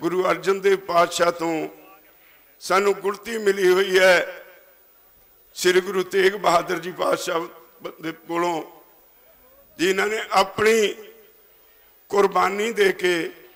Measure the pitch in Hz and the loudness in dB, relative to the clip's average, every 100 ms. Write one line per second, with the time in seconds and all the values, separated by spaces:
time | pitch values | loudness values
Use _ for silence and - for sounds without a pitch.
0 | 170 180 185 170 165 196 196 190 190 170 | -4 -2 0 0 -2 0 2 0 0 2
1 | 175 - 170 170 165 160 156 - - - | 2 2 0 0 -2 -4 -6 -12 -20 -20
2 | _ _ _ _ _ _ - 185 202 196 | _ _ _ _ _ _ -2 0 2 0
3 | 190 202 226 226 202 196 185 180 196 185 | -4 -6 -6 -4 -2 2 4 4 4 4
4 | 185 175 - - - - _ _ _ _ | 6 4 2 -8 -18 -20 _ _ _ _
5 | _ _ _ _ _ - 175 180 185 190 | _ _ _ _ _ -4 0 0 0 -4
6 | 180 196 190 202 180 170 165 170 175 165 | -2 2 0 2 0 0 0 -6 -8 -4
7 | - 165 175 170 175 - - _ 165 - | -2 -2 -2 -6 -6 -14 -20 _ -18 -14
8 | 160 160 - 170 175 160 - - _ _ | -12 -12 -8 -4 -2 -4 -8 -18 _ _
9 | _ _ _ _ _ _ _ - 175 190 | _ _ _ _ _ _ _ -4 -2 0
10 | 208 220 208 202 196 - 214 226 202 - | -2 -4 -2 0 0 0 2 2 0 -4
11 | - - - _ _ _ _ _ _ _ | -16 -20 -20 _ _ _ _ _ _ _
12 | - 202 196 180 180 202 220 208 196 185 | -4 0 2 2 0 0 -4 2 0 2
13 | 180 170 170 - - | 0 0 -4 -12 -20